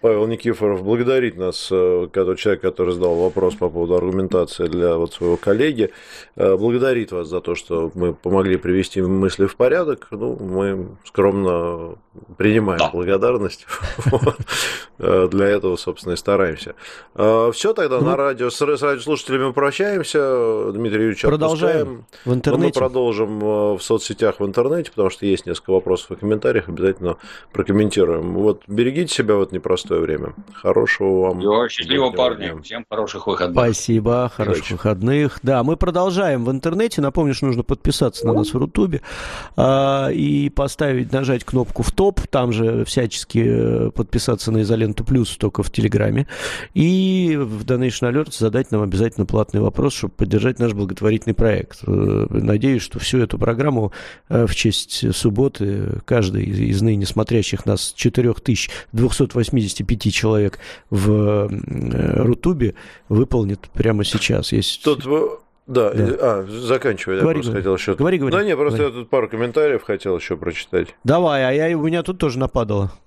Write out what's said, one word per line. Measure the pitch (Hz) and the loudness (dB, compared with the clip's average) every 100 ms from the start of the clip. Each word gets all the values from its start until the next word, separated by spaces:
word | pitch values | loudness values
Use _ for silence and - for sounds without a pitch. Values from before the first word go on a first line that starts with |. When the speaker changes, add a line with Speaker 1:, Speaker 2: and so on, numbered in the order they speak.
Speaker 1:
Павел | 120 107 110 | 2 2 0
Никифоров | 110 117 110 104 98 | -2 -4 0 0 0
благодарит | 95 117 123 131 123 85 | 0 0 2 0 0 -4
нас, | 92 85 - | -6 -6 -2
э, | 92 90 90 87 | 2 2 2 0
который, | - 92 92 | -2 -2 0
человек, | 107 95 | 0 0
который | 95 - 90 | -2 -2 -2
задал | 87 87 | 0 0
вопрос | 85 92 92 92 | 2 0 2 0
по | - 90 | 0 -4
поводу | 82 85 | -2 0
аргументации | 90 90 92 95 92 85 - 87 | 0 0 -2 0 0 -2 -2 -4
для | 85 87 82 | 0 0 0
вот | 85 | -2
своего | - 87 85 | -2 0 0
коллеги, | - 107 147 131 104 - - - - | 0 2 2 2 -2 -2 -20 -20 -20
э, | - 95 95 | 0 2 2
благодарит | 110 123 131 123 104 | 2 0 0 0 -2
вас | 90 82 | -6 -6
за | 87 | -6
то, | 85 | -4
что | 87 - 85 82 | -8 -4 -4 -4
мы | 90 87 | -2 -2
помогли | 78 90 95 95 92 | -2 0 2 2 0
привести | 90 92 92 98 | 2 0 0 -2
мысли | 92 95 95 - 98 | 0 2 0 2 -2
в | |
порядок. | - 123 160 170 123 - | 2 2 2 0 -4 -8
Ну, | 104 117 123 | -8 -6 -6
мы | 98 92 98 95 92 95 | -4 -2 -2 -2 -6 -12
скромно | - - 98 98 95 87 85 85 85 85 _ - - - | -10 2 2 4 0 0 -2 -6 -10 -14 _ -20 -20 0
принимаем | 101 110 104 85 | 4 4 2 0
Speaker 2:
Да. | 76 | 0
Speaker 1:
благодарность. | 85 90 98 110 123 98 - - - - - | 0 0 2 2 0 -2 -8 -12 -8 -8 -2
<laughs> | - | 0
Вот. | 131 - - - - - - - _ | 2 2 -2 -8 -4 -4 -6 -14 _
Э, | 87 92 92 | 2 4 4
для | 98 101 | 2 2
этого, | 101 95 87 | 2 0 -4
собственно, | - 85 90 | -6 -8 -6
и | 87 | -6
стараемся. | - 101 92 78 - - - - - | 0 0 0 -2 -12 -16 -18 -20 -20
Э, | - 104 113 117 | 0 2 4 2
всё | 113 196 | 0 -2
тогда, | 220 160 127 | 0 0 0
Speaker 3:
Ну. | 123 | 0
Speaker 1:
на | 135 | 0
радио, | 139 127 123 | 0 0 -4
с, | - | -2
с | 143 143 | -2 0
радиослушателями | 143 139 127 151 - 131 135 | 0 -2 -2 -4 -2 -2 0
прощаемся. | 127 139 135 196 196 147 151 139 127 117 110 104 | 0 0 0 -2 -2 -2 0 2 2 0 0 -2
Дмитрий | 101 113 107 | -2 -2 0
Юрьевич | 110 101 | 0 0
Speaker 3:
Продолжаем | - 151 156 160 175 160 | 0 0 0 0 0 0
Speaker 1:
отпускаем. | 139 120 117 - | -2 -8 -18 -12
Speaker 3:
в | - | -2
Speaker 1:
Но | |
мы | 123 | 0
Speaker 3:
интернете. | 147 143 - - | 2 2 2 2
Speaker 1:
продолжим, | 131 127 120 104 110 107 | 0 2 0 2 0 0
э, | 104 107 104 98 | 0 2 2 0
в | |
соцсетях, | - 113 - 107 110 - | 0 0 0 0 0 0
в | 101 | -2
интернете, | 98 123 170 156 | 0 2 0 -4
потому | - 95 | 0 -2
что | - 101 | 0 0
есть | 95 - | 0 -2
несколько | 85 - | -8 2
вопросов | 95 - 92 - | 0 2 -2 -2
и | 90 | -6
комментариев. | 104 107 127 113 87 | -2 0 2 0 -2
Обязательно | 85 92 95 90 78 - - - | -2 0 0 -4 -6 -10 -20 -12
прокомментируем. | - 95 101 107 104 87 82 85 | -6 0 2 2 2 2 2 -2
Вот, | 90 104 - - | 0 0 0 -4
берегите | 104 123 143 175 | 0 0 0 -4
себя | - 113 | -2 2
в | 104 | 2
это | 95 | 2
непростое | 92 - 90 - 82 | -4 -2 -2 0 -2
время. | 82 76 71 - - | 0 -2 -6 -12 -20
Хорошего | - 101 101 113 - 98 95 92 | -6 0 2 2 2 2 2 2
вам | 90 | 2
Speaker 2:
Всё, | 98 107 120 | 2 2 0
счастливо, | - 123 139 131 | -4 -2 0 0
Speaker 1:
вечера, | 120 | 2
Speaker 2:
парни. | 127 110 95 | 0 0 -8
Speaker 1:
дня. | 80 | -10
Speaker 2:
Всем | 80 113 117 | -12 -14 -8
хороших | 107 107 98 - | -6 -6 -6 -4
выходных. | 92 90 87 | -2 0 2
Speaker 3:
Спасибо, | 120 110 - 113 107 120 123 | 2 0 0 0 2 0 -2
хороших | - 104 87 | -2 -2 -2
Speaker 1:
Удачи. | 73 | -4
Speaker 3:
выходных. | 87 107 98 110 143 147 - | -4 -2 0 2 2 0 -2
Да, | 120 131 | 0 2
мы | 123 165 | 2 0
продолжаем | 175 175 185 180 190 135 117 | 0 0 0 0 0 0 0
в | |
интернете. | 135 165 175 226 - | -2 -2 0 0 0
Напомню, | 139 135 151 | 0 0 0
что | 131 139 | 0 -2
нужно | 120 | -2
подписаться | 120 135 - - 131 - 113 | -2 -2 0 0 0 0 0
на | |
нас | 107 107 | 0 0
в | 127 | -2
Рутубе, | 143 - 196 143 - - - - - - | -2 0 0 0 -8 -14 -12 -12 -10 0
а, | 127 135 139 139 135 | 2 4 2 0 0
и | - 143 143 143 | 0 0 0 0
поставить, | 139 139 - 147 127 120 | 0 -2 -2 0 0 0
нажать | 131 135 127 | -2 0 -2
кнопку | - 131 120 - | 0 0 0 0
«в | - | -2
топ». | - 196 190 - | 2 2 2 -2
Там | 139 123 | 0 0
же | 110 113 117 113 | 2 2 0 0
всячески, | - 120 - - 113 117 | 0 -2 -4 -2 0 2
э, | 117 113 117 113 | 2 2 2 0
подписаться | - 110 117 - 110 - | -2 -2 -2 0 -2 0
на | 110 | 0
«Изоленту | 104 113 110 104 | 2 2 0 -2
Плюс» | 110 135 113 - | 0 2 2 0
только | 104 - | -2 0
в | 101 | -2
«Телеграме». | - 110 107 107 110 143 - - - - | 0 2 2 2 0 -2 -6 -8 -10 -6
И | - 160 185 190 185 175 151 | 2 4 4 2 2 2 0
в | 127 107 | -2 -4
«Donation | 107 123 127 - 123 | -2 0 0 0 0
Alert» | 131 151 - | 0 -2 0
задать | 113 110 135 | 0 0 0
нам | 107 | 0
обязательно | 104 92 113 - 95 | 0 2 0 0 0
платный | 107 104 107 | 0 0 2
вопрос, | 107 - 139 | 0 2 0
чтобы | - 104 | 0 -8
поддержать | - 104 110 113 127 | -2 0 2 2 0
наш | 120 | -2
благотворительный | 101 101 92 107 110 - | 0 -4 0 0 0 0
проект. | 107 113 101 - - 101 | 2 2 2 -4 -10 -2
Э, | 98 101 101 104 | 0 2 0 0
надеюсь, | 107 107 104 127 131 | 0 2 2 2 0
что | - - | -2 -8
всю | - 131 | -2 0
эту | 113 117 | 0 0
программу, | 117 113 143 127 104 - - - _ | -2 0 0 0 -2 -6 -18 -20 _
э, | 117 123 | 2 2
в | |
честь | - 117 95 - - 120 | 2 2 2 -2 -4 -2
субботы | - 120 101 139 - 98 101 98 - | 0 0 2 0 0 -4 -2 -4 -6
каждый | - 120 98 101 | 0 2 2 0
из, | 101 101 | -2 0
из | 110 101 | 0 2
ныне | 110 107 98 | 2 2 0
смотрящих | - 107 117 98 98 - | -2 2 2 0 -2 -2
нас | 98 - - | -2 -2 -2
четырёх | - 123 120 110 | 0 2 0 0
тысяч | - 110 - - - | 0 0 -2 -10 -8
двухсот | 110 120 - 135 | 0 0 2 0
восьмидесяти | 123 113 127 104 - | 0 0 0 0 -4
пяти | 98 110 107 | -2 0 0
человек | - 110 107 101 - - - _ | 0 2 2 0 -2 -18 -20 _
в, | 104 98 107 104 104 101 | 0 2 4 4 2 0
э, | 101 - - 120 120 - - | -4 -6 -6 -4 0 0 2
Рутубе | 113 120 170 170 117 - - - _ | 2 2 0 0 -2 -4 -16 -20 _
выполнит | 104 - 123 101 98 - | 2 2 0 0 -4 -6
прямо | - 113 107 | -2 0 2
сейчас. | 101 107 - 110 - | 0 -2 0 0 0
Есть | 110 98 - | 0 0 -2
Speaker 1:
Тут | - 147 | 0 0
в-, | 131 151 151 - _ _ - | 0 0 0 -4 _ _ -2
да, | 127 107 | 2 2
Speaker 3:
Да. | 113 | 2
Speaker 1:
э, | 104 135 | 0 2
а, | 127 104 95 | 2 0 -4
заканчивай, | 110 123 127 131 101 - 95 | -8 -2 0 0 -2 -2 0
я | |
Speaker 3:
Говори, | 160 151 | 2 0
Speaker 1:
просто | 123 | -2
Speaker 3:
говори. | 110 | -2
Speaker 1:
хотел | 95 92 | 0 0
ещё | - 95 | 0 0
Speaker 3:
Говори, | 151 185 | 0 0
говори. | 139 170 | 0 0
Speaker 1:
Да | |
не, | 208 147 | 0 0
просто | 147 113 | 0 0
Speaker 3:
Говори. | 147 | -2
Speaker 1:
я | 120 | -4
тут | 117 | -2
пару | 135 113 | 0 0
комментариев | 110 120 120 151 123 | -2 -2 2 2 0
хотел | - 101 101 90 | -2 -4 -2 -4
ещё | - 85 | -2 -4
прочитать. | 85 82 - 90 85 - | -4 -8 -4 -2 -2 -4
Speaker 3:
Давай, | 117 160 175 143 | 0 2 2 0
а | 131 139 160 | 0 0 0
я, | 165 | 0
у | |
меня | 156 170 | 0 -2
тут | 165 185 | -4 -2
тоже | 156 123 | -2 -2
нападало. | 131 - 113 104 98 - | -2 -2 -2 -2 -2 -6